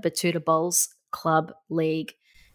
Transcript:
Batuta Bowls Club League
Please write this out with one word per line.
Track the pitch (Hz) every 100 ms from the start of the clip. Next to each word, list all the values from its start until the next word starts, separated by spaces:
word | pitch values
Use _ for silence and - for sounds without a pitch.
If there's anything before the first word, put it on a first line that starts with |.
Batuta | 170 - 175 170
Bowls | 156 160 175 170 - _ -
Club | - 170 160 165 - -
League | 165 160 160 - - _ - -